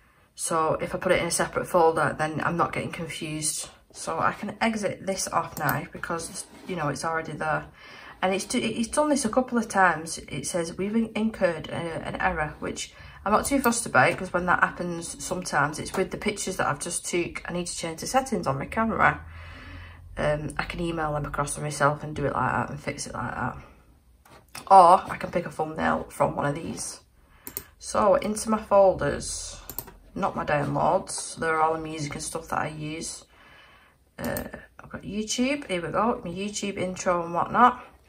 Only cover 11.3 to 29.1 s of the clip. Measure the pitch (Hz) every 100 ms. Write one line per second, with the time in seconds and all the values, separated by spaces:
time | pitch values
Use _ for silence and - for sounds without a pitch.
11.3 | - 180 156 - 175 170 156 - - 185
12.3 | 165 151 - 180 - - - - - 196
13.3 | 214 - 277 240 226 - - 170 - 185
14.3 | 175 180 - 180 - 175 170 170 - -
15.3 | 185 180 156 147 147 - 196 185 - -
16.3 | - 190 180 - - 175 - - 175 165
17.3 | - - 175 175 - 170 160 - 262 262
18.3 | 185 151 135 - 226 226 - 151 - -
19.3 | - - - - - - - - 151 151
20.3 | 151 151 - - 170 170 165 156 147 143
21.3 | - 143 156 151 147 147 147 156 151 139
22.3 | - 127 - - 147 160 - - - 120
23.3 | - 123 - - - - - _ _ -
24.3 | - _ - - 196 175 190 - - 180
25.3 | 180 170 - 160 160 160 156 - - 143
26.3 | 139 143 151 - - - - _ _ _
27.3 | - - - - - - - 208 - 214
28.3 | 214 220 214 - 202 190 - 143